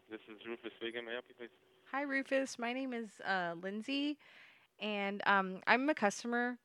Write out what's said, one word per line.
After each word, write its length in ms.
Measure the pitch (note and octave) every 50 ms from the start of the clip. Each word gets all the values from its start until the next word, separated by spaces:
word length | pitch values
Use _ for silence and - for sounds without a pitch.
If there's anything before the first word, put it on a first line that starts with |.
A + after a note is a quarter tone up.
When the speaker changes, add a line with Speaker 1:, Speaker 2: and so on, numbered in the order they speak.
| - -
Speaker 1:
This 100 | A2 G#2+ - A2+
is 60 | A2 G#2 -
Rufus 240 | A2+ A#2 A2+ - A2+ -
speaking. 280 | - A2+ A#2 A2+ A#2+ A#2
May 60 | A2+
I 20 | A#2
help 100 | B2 -
you, 80 | - B2+
please? 120 | - A#2+ A2 _ _ _ _ _ _ _ -
Speaker 2:
Hi, 100 | - C4+
Rufus. 580 | C#4+ C#4+ C4+ C4+ C4 - C#4 C4+ C4+ C4 - -
My 120 | A#3 A#3
name 220 | A#3+ C4 C4+ C4 B3
is, 260 | A#3 A#3 G#3 - -
uh, 340 | - - G3 F#3+ F3 E3+ E3+ E3+
Lindsay, 560 | F3+ F#3+ G3+ G#3+ G#3+ - C#4 C#4 C#4+ D4 D4 - - - - - - - - - _ _ _ -
and, 440 | G3+ G#3+ G#3 G3+ G3+ G3 G3 G3+ -
um, 360 | - G3+ G3 F#3+ F#3 F#3 F#3 -
I'm 240 | - A3 B3 C4 D4
a 60 | D4+
customer 640 | - - G3+ G3 - - A#3 A#3+ A#3+ A#3+ B3 B3 A#3+ _